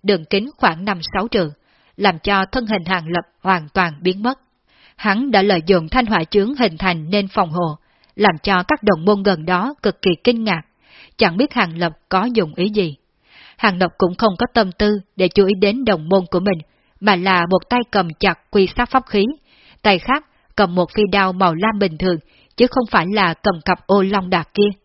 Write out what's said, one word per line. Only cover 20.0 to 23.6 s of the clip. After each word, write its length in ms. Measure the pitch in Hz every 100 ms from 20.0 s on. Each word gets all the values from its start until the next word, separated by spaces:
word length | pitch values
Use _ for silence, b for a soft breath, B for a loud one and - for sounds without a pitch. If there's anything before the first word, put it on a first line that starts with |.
| - 277 - _ _ -
cầm 200 | 196 180
một 160 | 190
phi 100 | - 202
đao 220 | 202 190
màu 220 | 185 185 160
lam 240 | 214 214
bình 180 | 196 156
thường, 200 | 185 170 b b b -
chứ 120 | 240
không 140 | 269 233
phải 140 | 208 165
là 200 | 214 185
cầm 220 | 160 214 170